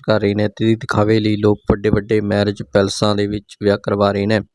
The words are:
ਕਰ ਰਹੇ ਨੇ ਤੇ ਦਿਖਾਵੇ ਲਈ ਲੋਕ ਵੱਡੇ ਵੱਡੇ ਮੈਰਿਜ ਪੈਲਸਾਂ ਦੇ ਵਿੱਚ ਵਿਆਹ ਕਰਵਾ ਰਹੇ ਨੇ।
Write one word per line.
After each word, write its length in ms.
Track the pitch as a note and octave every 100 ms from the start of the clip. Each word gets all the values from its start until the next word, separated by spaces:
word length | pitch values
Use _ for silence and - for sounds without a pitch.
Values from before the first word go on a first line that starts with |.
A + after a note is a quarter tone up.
| -
ਕਰ 140 | G#2+
ਰਹੇ 140 | G2+
ਨੇ 140 | G2+ G#2
ਤੇ 260 | - A2+
ਦਿਖਾਵੇ 460 | A2+ B2 A2 G#2 A2
ਲਈ 160 | G#2+ G#2
ਲੋਕ 220 | G#2+ G#2 -
ਵੱਡੇ 180 | A2 G#2
ਵੱਡੇ 320 | G#2 G2+ G#2+
ਮੈਰਿਜ 420 | G#2 G2+ G2+ G2+ -
ਪੈਲਸਾਂ 440 | G#2 G2 - G#2+ G#2
ਦੇ 100 | G2+
ਵਿੱਚ 300 | G#2 - -
ਵਿਆਹ 160 | G#2 -
ਕਰਵਾ 300 | - G2+ G2+
ਰਹੇ 140 | G2+ G2+
ਨੇ। 140 | A2 F#2+